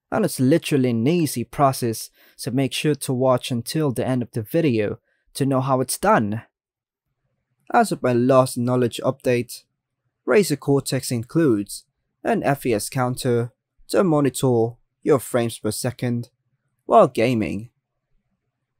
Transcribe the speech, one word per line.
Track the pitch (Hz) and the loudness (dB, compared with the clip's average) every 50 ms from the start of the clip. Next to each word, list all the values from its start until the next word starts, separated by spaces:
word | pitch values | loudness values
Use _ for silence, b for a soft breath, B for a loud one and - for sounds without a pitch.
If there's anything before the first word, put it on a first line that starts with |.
| _ _ | _ _
And | - - 208 | -2 -2 -2
it's | 156 - - | -2 0 0
literally | 131 127 156 165 - - 160 139 127 127 | 2 4 4 2 2 0 0 2 2 2
an | 117 113 113 139 | 0 0 2 2
easy | 170 175 160 139 - 123 113 | 2 2 0 0 -2 -6 -8
process, | - - - 143 135 131 - 127 117 113 - - - b b b b b | -6 -2 0 0 0 2 0 -2 -4 -4 -6 -10 -14 b b b b b
so | b - 135 | b -8 -4
make | 113 135 135 127 - | -2 -2 -2 -2 -2
sure | - - 151 147 | -2 -2 -2 -2
to | - - - 131 | -2 -4 -4 -2
watch | 123 131 131 123 123 - - | 0 2 2 2 2 0 -4
until | 127 117 117 - - 160 156 143 113 | -6 -6 -6 -4 -4 -2 -2 -2 -2
the | 127 107 | -2 -2
end | 117 131 127 | -2 -2 -2
of | 113 - | -4 -6
the | - 123 | -6 -8
video | 107 - - 170 160 147 117 107 104 104 107 - _ _ _ _ _ _ - | -6 -2 -2 0 0 2 0 0 0 -2 -4 -8 _ _ _ _ _ _ -6
to | - 139 | -4 -2
know | 135 135 131 | 0 0 0
how | 131 139 131 127 | 0 0 0 0
it's | 131 - - - | 0 -2 -4 -2
done. | - 196 220 165 110 101 104 117 - _ _ _ _ _ _ _ _ _ _ _ _ _ _ _ _ _ _ _ _ _ _ _ _ - - | 0 2 2 2 2 0 -4 -8 -10 _ _ _ _ _ _ _ _ _ _ _ _ _ _ _ _ _ _ _ _ _ _ _ _ 0 2
As | 247 233 - 175 | 2 2 2 0
of | - - | -2 0
my | 127 | 2
last | 120 117 120 131 135 127 131 131 - 131 | 2 4 4 6 6 6 4 4 0 -2
knowledge | 120 127 123 127 123 117 - - | -2 0 2 2 0 0 -2 -2
update, | - 131 131 - - 131 123 123 123 - - - - _ _ _ _ _ _ _ _ _ _ _ _ - | -2 -4 -4 -2 -2 0 0 0 -2 -6 -12 -18 -20 _ _ _ _ _ _ _ _ _ _ _ _ 2
Razer | - 214 190 151 147 139 | 2 4 4 2 -2 -2
Cortex | - 143 139 139 - - 143 131 - - | 0 0 0 0 0 -2 -4 -4 -4 -4
includes | 127 117 110 - - 160 165 139 113 101 101 - - - - _ _ _ _ _ _ _ | -6 -6 -6 -2 0 2 2 4 2 0 -2 -6 -12 -16 -18 _ _ _ _ _ _ _
an | - - 233 180 - | -4 -2 -2 0 0
F | 123 143 - - | -2 -2 -2 -2
P | 131 110 | -2 -2
S | 104 - - | -2 -2 -4
counter | - 135 127 127 131 - - 131 120 117 117 120 - _ _ _ _ _ - - | -4 -4 -4 -4 -4 -4 -2 0 0 0 -2 -4 -8 _ _ _ _ _ -12 -2
to | - 220 202 | 0 0 2
monitor | 175 151 147 143 131 - - - 131 120 113 113 117 117 - _ _ _ _ - | 2 2 2 2 0 0 0 0 2 2 2 0 0 -4 -10 _ _ _ _ 0
your | - 151 123 | 0 0 0
frames | - - - 123 117 117 - - | 0 -2 -2 -2 -2 -2 -4 -6
per | - - | -6 -6
second | - - - 123 117 - 135 123 120 120 120 - _ _ _ _ _ _ _ _ _ _ _ | -6 -4 -6 -6 -6 -4 -4 -4 -4 -4 -6 -10 _ _ _ _ _ _ _ _ _ _ _
while | - 240 226 190 143 | 2 4 6 6 4
gaming. | - - 110 127 127 110 101 78 - 98 117 - _ _ _ _ _ _ _ _ _ _ _ _ _ _ _ _ _ _ _ _ _ | 2 0 0 0 0 0 -2 -2 -4 -8 -10 -14 _ _ _ _ _ _ _ _ _ _ _ _ _ _ _ _ _ _ _ _ _